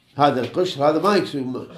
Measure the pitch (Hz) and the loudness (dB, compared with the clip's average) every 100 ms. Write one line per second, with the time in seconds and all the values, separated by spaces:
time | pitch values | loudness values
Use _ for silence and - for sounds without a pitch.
0 | _ - 143 127 113 156 180 135 143 156 | _ 2 2 2 -4 -2 -2 0 0 2
1 | 190 196 - 143 127 123 - | 2 2 0 -6 -6 -8 -12